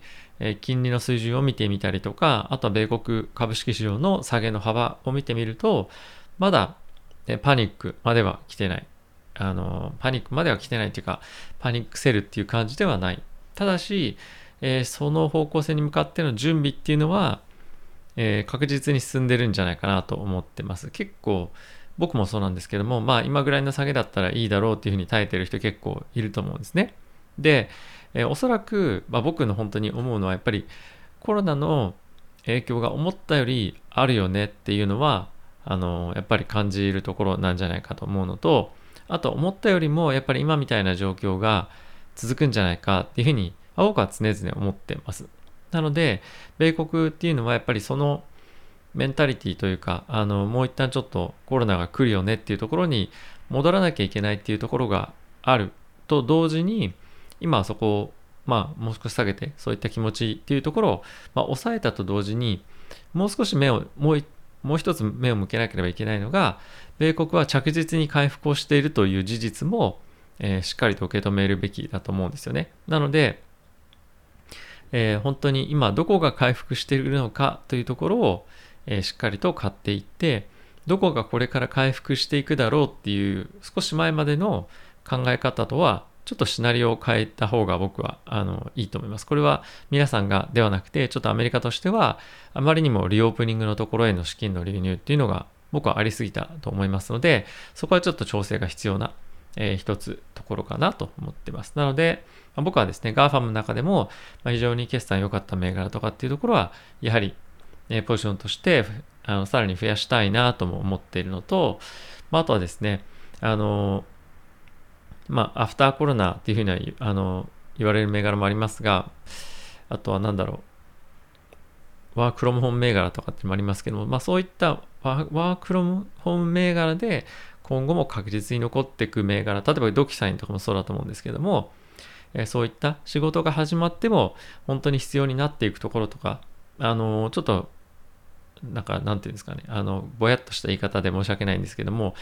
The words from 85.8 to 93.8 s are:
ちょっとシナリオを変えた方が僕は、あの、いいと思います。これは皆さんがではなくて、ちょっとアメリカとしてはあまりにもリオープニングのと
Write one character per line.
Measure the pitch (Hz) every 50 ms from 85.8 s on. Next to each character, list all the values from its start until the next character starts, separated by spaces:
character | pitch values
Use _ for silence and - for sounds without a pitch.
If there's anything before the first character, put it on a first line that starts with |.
| 180 139 98 90 - - - - -
ち | - 240
ょ |
っ |
と | - 135
シ | - - - 113
ナ | 120 117
リ | 120 120
オ | 117 113
を | - -
変 | - 113 110
え | 110
た | 110 - - 113
方 | 98 117 117 107
が | 92 90
僕 | 87 95 98 - -
は、 | 98 - - - -
あ | - - 107 104
の、 | 95 92 - - - -
い | 127 107
い |
と | 98 -
思 | - -
い | 104
ま | 104 -
す。 | -
こ | - 151
れ | 147
は | 147 147 143 143 - - - - - -
皆 | 143 143 143
さ | 131 123 110
ん | 98
が | 98 98 95 - - -
で | 120
は | 113 104
な | 98 92
く | - -
て、 | - 151 131
ち | 123 -
ょ | -
っ |
と | - 110
ア | 104
メ | 113 117
リ | 120
カ | - 123
と | 113 120
し | - -
て | - 180
は | 214 226 170 113 - - - - - - - - -
あ | 135
ま | 135 151 160
り | 165
に | 160 143
も | 117 98 95
リ | 90 104 107
オ | 113 113
ー |
プ | 101 - 117
ニ | 113 110
ン | 110
グ | 110
の | 107 104
と | 101